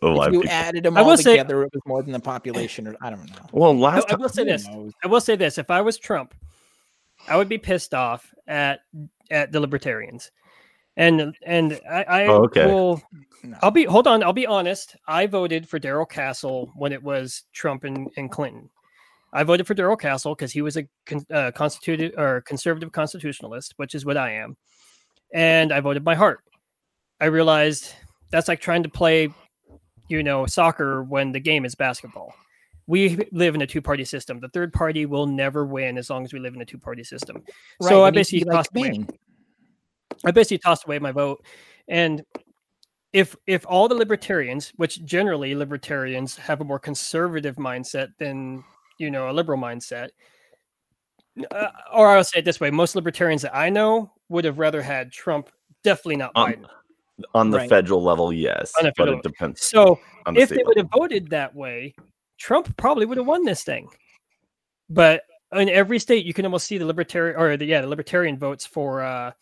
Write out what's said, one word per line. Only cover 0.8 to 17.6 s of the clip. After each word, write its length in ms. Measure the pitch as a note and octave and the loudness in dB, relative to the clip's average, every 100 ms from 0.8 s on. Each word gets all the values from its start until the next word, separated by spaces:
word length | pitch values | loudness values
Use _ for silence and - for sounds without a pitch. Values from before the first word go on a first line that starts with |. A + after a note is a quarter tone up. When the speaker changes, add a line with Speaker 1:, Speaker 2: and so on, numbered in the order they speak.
| E3+ | 0
Speaker 2:
'em 100 | E3+ | 6
Speaker 3:
I 40 | |
Speaker 2:
all 60 | B3 | 8
Speaker 3:
will 80 | E4 | 8
say 160 | C4 | 8
Speaker 2:
together, 300 | A3+ C#3 C#3 | 6 6 0
it 60 | C#3 | -2
was 80 | C#3+ C#3 | -4 -6
more 160 | C3+ | -6
than 100 | C#3 | -4
the 80 | B2+ | -8
population, 680 | C3+ B2+ B2+ A#2+ A#2 - G#2+ | -8 -10 -8 -6 -6 -8 -12
or 80 | G#2+ | -12
I 80 | B2 | -12
don't 180 | G#2 - | -14 -16
know. 140 | - - | -20 -6
Speaker 1:
Well, 200 | - E3+ | 4 6
Speaker 3:
I, 20 | |
Speaker 1:
last 360 | C3+ C3+ E3+ - | 6 4 4 0
Speaker 3:
I 40 | - | -2
will 120 | B3+ | -2
Speaker 1:
time 60 | |
Speaker 3:
say 80 | G3+ | -2
Speaker 2:
Who 40 | - | -2
Speaker 3:
this. 140 | D#3 G2+ | -2 -6
Speaker 2:
knows? 240 | G#2+ G#2+ - | -16 -16 -10
Speaker 3:
I 20 | F3+ | 0
will 120 | A3+ | 0
say 160 | A3+ G#3 | 2 0
this. 220 | D#3+ D3 | 0 -2
If 120 | C#3 | -2
I 100 | F3 | 0
was 160 | G#3 A3 | 0 -4
Trump, 360 | - F3+ C3 - - _ _ _ _ _ _ _ - | -6 -6 -6 -18 -20 _ _ _ _ _ _ _ -2
I 80 | D#3+ | 0
would 120 | G3 | 0
be 100 | A3 | -4
pissed 340 | F#3+ F3+ - | -2 -4 -2
off 400 | C3+ B2 A#2+ - _ - | -4 -2 -4 -12 _ -8
at, 340 | D3+ C#3+ C#3 _ D#3 D3+ _ - | -2 -2 -2 _ -20 -20 _ -4
at 220 | D3+ C#3+ | -2 0
the 80 | D3+ | -2
libertarians. 720 | C#3+ C#3 C#3+ A2+ A2 B2 - _ _ _ _ _ _ - | -2 -4 -4 -6 -8 -16 -20 _ _ _ _ _ _ 2
And, 400 | E3+ D#3+ D3 D#3+ | 4 4 2 -6
and 340 | E3+ E3+ D#3+ D3+ - | -2 0 0 -2 -6
I, 140 | E3+ | -6
I 220 | G3 F#3 G#3 | 0 2 6
Speaker 1:
Oh, 160 | G#3 | 6
okay. 200 | A3 - | 6 4
Speaker 3:
will, 380 | D#3 F#3+ F3+ E3 - D3+ _ _ | 4 4 2 0 -6 -20 _ _
Speaker 2:
No. 140 | A#2+ A#2 | -16 0
Speaker 3:
I'll 80 | F#3+ | 2
be, 140 | A3+ | 4
hold 220 | D4+ G3 B3 | 6 6 6
on, 160 | A3+ | 4
I'll 100 | F3 | 2
be 140 | G3 A#3 | 0 0
honest. 500 | G3+ F3 F#3+ - _ - | 0 -2 -4 -10 _ -4
I 200 | D#3+ G3+ | -2 0
voted 420 | F#3+ F3 E3 E3 | -2 -2 -4 -6
for 100 | D#3+ | -8
Darrell 280 | C3+ C#3+ E3 | -4 -4 -4
Castle 680 | - C3+ B2+ C#3 C3 B2+ | -6 -8 -6 -8 -8 -8
when 160 | - C#3+ | -6 -6
it 100 | C3+ | -6
was 400 | C#3+ C#3 B2+ - _ | -6 -6 -6 -12 _
Trump 320 | - | -8